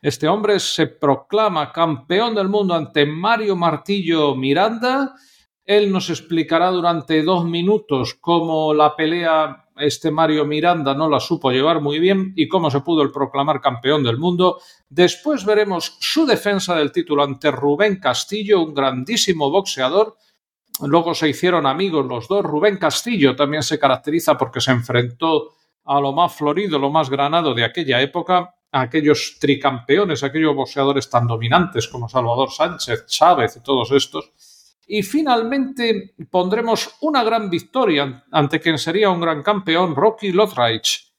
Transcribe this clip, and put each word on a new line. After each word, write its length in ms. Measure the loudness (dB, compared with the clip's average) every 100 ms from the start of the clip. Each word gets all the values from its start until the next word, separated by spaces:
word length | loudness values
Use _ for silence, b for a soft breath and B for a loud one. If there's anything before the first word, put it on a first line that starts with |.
Este 280 | -4 -2 -2
hombre 320 | 0 0 0
se 260 | -2 -2 -2
proclama 840 | 0 0 0 0 0 0 0 -4
campeón 640 | -2 -2 -2 -2 0 0 -2
del 120 | 0
mundo 260 | 0 0
ante 300 | -2 -2 0 0
Mario 500 | 0 0 0 0 0
Martillo 800 | 0 -2 -4 -4 0 0 0 0
Miranda 800 | 0 2 2 0 -2 -2 -4 b b b b _ 0
Él 240 | 2 4
nos 180 | 0 -2
explicará 600 | -8 -4 -4 0 2 2
durante 540 | 0 0 -2 0 0
dos 200 | 2 0
minutos 680 | 0 -2 0 0 0 -2 -2
cómo 580 | -6 0 0 2 0 0
la 220 | 4 2
pelea, 680 | 2 -2 0 0 2 0 -4 _ -4
este 360 | -4 -2 -2
Mario 340 | 2 2 2 0
Miranda, 480 | 0 0 0 0
no 140 | 0 0
la 100 | 0
supo 320 | 0 -2 0
llevar 300 | 2 2 0
muy 180 | -2 0
bien 340 | 2 2 -2 -2
y 100 | 0
cómo 240 | 0 0
se 100 | -2
pudo 220 | 0 0
el 80 | 0
proclamar 500 | -2 -6 -2 -2 0
campeón 440 | -2 -2 0 0
del 120 | 0 0
mundo. 440 | -2 2 2 0 B B _
Después 560 | 2 2 2 -4 -2
veremos 520 | 0 0 2 -2 -6 -10
su 260 | -4 0
defensa 520 | 2 2 0 -2 -2 -2
del 160 | 0
título 320 | -2 -2 0
ante 260 | 0 0 -2
Rubén 460 | 0 0 2 0 0
Castillo, 680 | -2 -2 -4 -8 2 2
un 120 | 2
grandísimo 760 | 0 -2 -2 -4 -2 0 0 2
boxeador. 680 | 0 -2 -2 0 2 0 _ _ _ _ _ _ -8
Luego 320 | 2 2 2
se 140 | 0 -2
hicieron 380 | 0 0 0 0
amigos 400 | -2 -2 -2 -2
los 220 | -6 -2
dos. 160 | -2
Rubén 320 | 0 0 0 0
Castillo 580 | -2 -2 -4 2 2
también 300 | 2 -2 -2
se 140 | -4 0
caracteriza 600 | 0 0 -2 -2 0 0
porque 220 | 0 -4
se 100 | 0
enfrentó 840 | 0 0 -2 -2 -4 0 0 -2 b b b
a 160 | -2 0
lo 120 | 0
más 200 | 0 0
florido, 460 | 0 -2 -2 -2 -2
lo 120 | 0
más 200 | 0 0
granado 440 | -2 0 0 0
de 100 | 0
aquella 360 | -2 -2 -2 0
época, 540 | 0 -4 0 0 -2 _ _
a 120 | -4
aquellos 560 | -2 0 2 2 0 -6
tricampeones, 840 | -2 0 0 -4 0 2 2 -2
a 40 | -4
aquellos 280 | 0 0
boxeadores 560 | 0 -4 -2 0 0 0
tan 160 | 0 0
dominantes 640 | -2 0 2 2 -2 -6
como 200 | -8 -4
Salvador 440 | -2 0 0 -2
Sánchez, 540 | -2 -4 -4 -6 -8 -6
Chávez 500 | 2 4 4 0 -4
y 60 |
todos 280 | -4 -2 2
estos. 400 | 0 0 -10 -14 _ b b b _ _
Y 140 | -4
finalmente 1120 | -2 -2 0 0 0 -2 -4 -2 -2 -2 -4 _ -4
pondremos 640 | -2 0 0 0 -2 -2 -4
una 240 | -2 0
gran 260 | 2 0 -2
victoria 720 | -4 -4 -2 0 2 -2 -6 _
ante 300 | 0 2 0
quien 180 | 0 -2
sería 320 | -2 2 2
un 100 | 2
gran 220 | 0 -2
campeón, 540 | -2 -2 0 0 0 2
Rocky 340 | 0 0 -2
Lothridge. 840 | 2 0 2 0 0 -4 -6 _